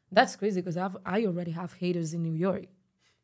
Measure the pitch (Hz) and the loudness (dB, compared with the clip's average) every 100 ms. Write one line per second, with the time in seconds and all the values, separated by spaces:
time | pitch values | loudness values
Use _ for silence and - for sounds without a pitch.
0 | _ - 254 - 214 185 180 170 190 185 | _ 4 4 4 -2 0 -2 -2 -4 -4
1 | 185 196 220 175 175 165 175 - 180 175 | -2 0 2 0 -2 -4 -6 -4 -2 0
2 | 160 170 165 160 190 - - _ _ _ | -2 -2 -2 0 0 -2 -6 _ _ _
3 | _ _ | _ _